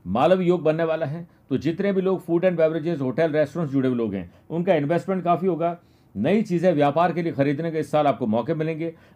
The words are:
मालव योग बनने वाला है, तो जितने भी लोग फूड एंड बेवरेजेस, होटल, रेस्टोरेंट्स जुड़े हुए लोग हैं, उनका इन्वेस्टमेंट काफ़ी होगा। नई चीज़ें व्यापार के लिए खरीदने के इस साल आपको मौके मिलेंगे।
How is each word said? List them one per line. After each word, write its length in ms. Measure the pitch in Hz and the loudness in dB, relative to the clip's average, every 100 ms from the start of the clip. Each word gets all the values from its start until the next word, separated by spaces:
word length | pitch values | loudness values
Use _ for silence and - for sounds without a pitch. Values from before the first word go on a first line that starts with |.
| 87 | -4
मालव 340 | 104 160 190 | 2 4 4
योग 220 | 175 175 | 4 2
बनने 200 | 151 160 | 2 0
वाला 220 | 160 160 147 | 0 -2 -4
है, 220 | 165 175 _ - | -8 -12 _ -6
तो 80 | 131 | -4
जितने 360 | 131 165 196 | -2 -2 0
भी 80 | 190 | 0
लोग 200 | 190 185 | 0 -2
फूड 240 | - 170 185 | 0 0 2
एंड 120 | 170 | 2
बेवरेजेस, 440 | 160 160 156 160 | 2 0 -2 -2
होटल, 300 | 131 123 165 | -2 0 0
रेस्टोरेंट्स 420 | 151 147 175 151 | 2 0 -2 -2
जुड़े 160 | 135 131 | 0 0
हुए 80 | 120 | 0
लोग 160 | 113 | -2
हैं, 180 | 95 87 - - | -4 -8 -14 -8
उनका 260 | 160 180 165 | -2 2 2
इन्वेस्टमेंट 480 | 143 170 170 190 | 2 -2 -2 -2
काफ़ी 240 | 170 165 190 | 0 0 0
होगा। 300 | 160 170 170 _ _ _ 98 | 0 -2 -4 _ _ _ -4
नई 240 | 127 214 | 0 0
चीज़ें 320 | 202 170 180 | 0 2 2
व्यापार 400 | 147 143 151 175 | 4 2 2 2
के 80 | 165 | 0
लिए 100 | 170 | -4
खरीदने 400 | 131 139 147 165 | 0 0 0 -4
के 80 | 156 | -4
इस 120 | 147 | -2
साल 160 | 151 143 | 0 2
आपको 200 | 113 117 | 0 0
मौके 260 | 113 113 | -2 -2
मिलेंगे। 420 | 156 156 156 165 165 - | -4 -4 -6 -8 -10 -18